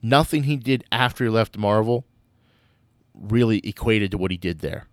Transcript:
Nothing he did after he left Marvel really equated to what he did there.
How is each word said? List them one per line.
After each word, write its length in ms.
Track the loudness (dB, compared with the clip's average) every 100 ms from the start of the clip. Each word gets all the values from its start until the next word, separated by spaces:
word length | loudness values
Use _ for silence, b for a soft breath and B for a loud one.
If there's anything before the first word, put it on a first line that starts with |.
Nothing 420 | 4 2 4 0
he 120 | 0 -2
did 280 | 0 -2 0
after 320 | 0 0 0 0
he 40 |
left 280 | 2 0 -2
Marvel 480 | 0 2 2 -2 -4 _ _ _ _ _ _ _ _ _ _
really 460 | -20 -2 2 4 2 -2
equated 440 | -6 0 0 0
to 60 | -2
what 140 | -4
he 60 | -4
did 220 | -4 -4
there. 280 | -6 -8 -14